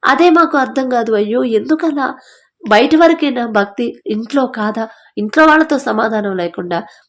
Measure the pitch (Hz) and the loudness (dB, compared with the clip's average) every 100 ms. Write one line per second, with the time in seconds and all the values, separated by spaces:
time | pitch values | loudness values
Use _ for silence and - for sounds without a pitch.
0 | - 269 349 330 320 294 254 226 262 247 | 0 4 4 4 2 0 -2 -4 -2 -2
1 | 226 220 208 240 254 220 240 311 330 285 | 0 -2 0 -2 0 -2 0 -2 -2 -2
2 | 269 - _ _ _ _ - 208 285 311 | -6 -8 _ _ _ _ 2 2 4 4
3 | 330 320 285 247 233 214 202 - 240 - | 4 4 -2 -4 -2 -2 -2 -4 -6 -6
4 | - 214 226 285 262 254 214 220 220 - | -6 -6 -4 -2 -2 -4 -6 -4 -8 -12
5 | _ - 214 311 320 311 311 285 262 214 | _ -8 -4 2 4 4 2 -2 -2 -2
6 | 220 220 202 190 175 170 180 175 170 _ | -2 -2 -4 -4 -6 -6 -6 -6 -8 _